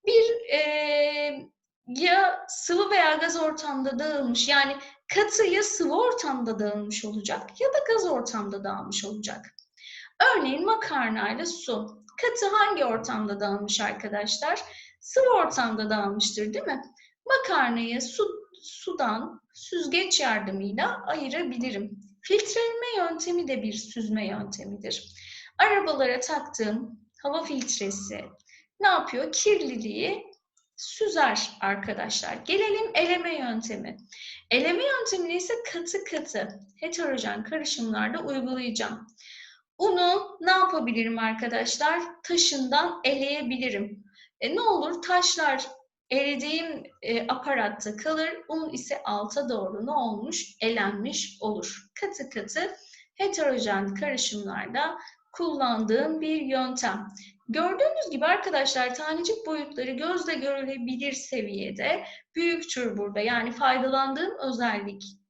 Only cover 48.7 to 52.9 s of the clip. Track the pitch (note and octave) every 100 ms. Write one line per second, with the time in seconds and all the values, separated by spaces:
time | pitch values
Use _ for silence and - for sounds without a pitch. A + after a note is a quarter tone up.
48.7 | B3 - - - G#3 G#3+ C#4+ B3+ A3 F#3+
49.7 | G3+ A#3+ D4 A#3 G#3 B3+ D#4+ - - A3+
50.7 | A3+ G3 G3+ A#3+ - - - G#3+ G#3 -
51.7 | - - - G4+ - C#4 A3 G3+ D4+ F#4+
52.7 | - -